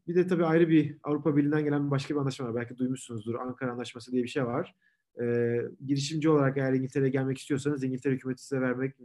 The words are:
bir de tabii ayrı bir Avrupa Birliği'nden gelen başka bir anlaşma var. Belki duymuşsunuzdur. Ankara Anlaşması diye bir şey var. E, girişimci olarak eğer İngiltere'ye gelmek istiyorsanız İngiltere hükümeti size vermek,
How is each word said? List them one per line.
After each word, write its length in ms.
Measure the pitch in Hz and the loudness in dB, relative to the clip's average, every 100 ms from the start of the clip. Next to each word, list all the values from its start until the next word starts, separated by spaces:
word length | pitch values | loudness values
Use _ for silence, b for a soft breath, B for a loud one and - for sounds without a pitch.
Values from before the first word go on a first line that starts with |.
| - | -2
bir 60 | |
de 120 | 170 180 | 0 2
tabii 180 | 185 | 2
ayrı 240 | 165 160 170 | 4 6 6
bir 280 | 160 143 - | 6 4 -2
Avrupa 340 | - 147 160 143 | -4 0 2 2
Birliği'nden 280 | 143 151 | 4 2
gelen 260 | 147 143 143 | 2 0 2
başka 240 | 139 - | 0 0
bir 60 | 147 | -2
anlaşma 260 | 139 131 123 | -2 -2 -4
var. 80 | |
Belki 220 | 113 117 123 | -4 -6 -4
duymuşsunuzdur. 580 | 127 127 - 113 107 | -4 -4 -8 -8 -6
Ankara 380 | 117 127 123 131 | -6 -8 -6 -6
Anlaşması 400 | 120 120 120 120 | -6 -8 -12 -4
diye 100 | 127 | -2
bir 60 | 120 | 0
şey 160 | 147 | -2
var. 300 | 120 127 190 _ _ _ _ - | -2 -2 -4 _ _ _ _ -6
E, 360 | 120 120 120 120 123 - 135 | -2 0 2 0 -4 -8 -4
girişimci 420 | 139 139 160 151 | -2 -2 0 4
olarak 300 | 151 135 139 | 4 4 2
eğer 140 | 131 | 0
İngiltere'ye 380 | 131 131 143 135 | 0 0 0 0
gelmek 280 | 135 131 131 | 2 -2 -4
istiyorsanız 460 | - 143 143 147 | -2 -2 0 -2
İngiltere 300 | 131 127 139 | -2 -2 -2
hükümeti 280 | 131 131 127 | -2 -2 -8
size 180 | - 135 | -4 -2
vermek, 360 | 127 123 135 - | 0 -2 -4 -8